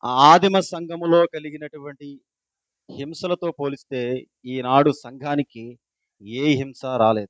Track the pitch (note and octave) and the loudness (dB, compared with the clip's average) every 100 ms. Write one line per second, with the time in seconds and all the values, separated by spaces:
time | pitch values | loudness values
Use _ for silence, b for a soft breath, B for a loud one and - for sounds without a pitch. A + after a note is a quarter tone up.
0 | A#2+ B2+ C#3+ F3 F#3+ F#3+ F3+ E3+ E3 E3+ | -2 6 8 8 6 0 -2 -10 -12 -8
1 | E3+ E3+ E3+ D#3 D3+ D3+ D3+ D#3 C#3+ C#3 | 2 2 2 -2 -14 -16 -16 -16 -18 -18
2 | C#3+ C#3 _ _ _ _ _ _ _ - | -20 -20 _ _ _ _ _ _ _ -14
3 | C#3+ D#3+ F#3 F3 E3+ D#3+ C#3+ C#3 _ C3 | -12 -8 -6 -4 -4 -6 -8 -8 _ -6
4 | B2 B2+ B2 _ B2 C3 B2 C3 D3 C3+ | -4 -6 -10 _ -12 -8 2 4 4 2
5 | A#2+ C3 D3 C#3+ C#3 A#2 A#2 B2 _ _ | -8 -14 -6 -4 -6 -10 -18 -18 _ _
6 | _ _ G#2 A#2+ D3 C#3 C3+ C3 C3+ B2+ | _ _ -14 -4 0 0 -2 -10 -8 0
7 | A2 A2 G2+ | 2 2 -4